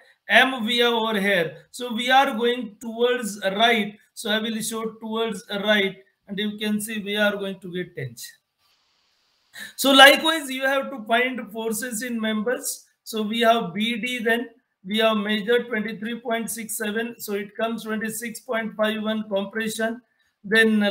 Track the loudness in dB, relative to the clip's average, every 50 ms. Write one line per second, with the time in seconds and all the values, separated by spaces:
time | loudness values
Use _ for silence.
0 | _ _ _ _ _ 4 6 6 6 6 2 -4 -2 -2 2 2 2 2 2 2
1 | 0 0 0 0 2 2 2 2 0 -2 -4 -12 -20 _ -12 -10 -8 -6 -4 -4
2 | 0 4 4 6 4 4 0 0 0 0 0 -2 -6 -10 -12 _ -14 -12 -2 0
3 | 2 2 2 0 -2 -6 -8 -4 -4 4 6 8 8 8 8 4 2 -2 -4 -12
4 | _ _ _ -10 -2 0 0 0 0 -2 -4 -4 -4 -4 -4 -4 -6 -6 -8 -10
5 | -10 -6 -2 -2 -2 -2 -4 -8 -10 -8 -6 -4 2 4 4 4 4 2 -2 -6
6 | -18 _ _ _ _ -10 -6 -4 -4 -4 -4 -4 -4 -2 -2 -2 -4 -4 -8 -8
7 | -6 -4 -2 2 2 2 0 -2 -6 -8 -8 -10 -12 -10 -8 -8 -8 -8 -8 -10
8 | -12 -10 -12 -14 -18 -18 -18 _ _ _ _ _ _ _ _ _ _ _ _ _
9 | _ _ _ _ _ _ _ _ _ _ _ -20 -20 -18 -10 -2 2 4 10 10
10 | 12 10 10 8 2 -2 -2 -2 -4 -6 -8 -4 -2 0 0 0 -2 -4 -8 -12
11 | -4 0 0 2 2 0 -2 -6 -10 -10 -10 -8 -6 -4 -4 -4 -6 -6 -6 -6
12 | -6 -6 -6 -4 -4 -2 -2 -2 -2 -2 -4 -4 -6 -8 -10 -10 -14 _ _ _
13 | _ -8 -6 -4 -4 -4 -2 0 4 4 4 4 2 -4 -4 -4 -2 -2 -2 -4
14 | -4 -6 -6 -4 0 0 0 0 -2 -6 -12 _ _ _ _ _ _ -6 -2 2
15 | 2 2 2 2 0 -2 -2 -2 0 0 0 0 0 -2 -4 -4 -4 -4 -8 -8
16 | -8 -8 -10 -8 -6 -4 -4 -4 -4 -6 -8 -10 -10 -10 -8 -6 -6 -4 -4 -4
17 | -6 -6 -8 -12 -10 -6 -6 -6 -6 -8 -6 -6 -4 -4 -4 -6 -6 -6 -6 -6
18 | -6 -6 -8 -8 -10 -10 -12 -12 -10 -6 -6 -4 -4 -6 -4 -2 -2 -2 -2 -4
19 | -4 -4 -4 -4 -6 -4 -4 -4 -4 -4 -6 -6 -6 -4 -4 -4 -4 -4 -4 -8
20 | _ _ _ _ _ _ _ _ _ 0 2 4 4 4 4 4 2 2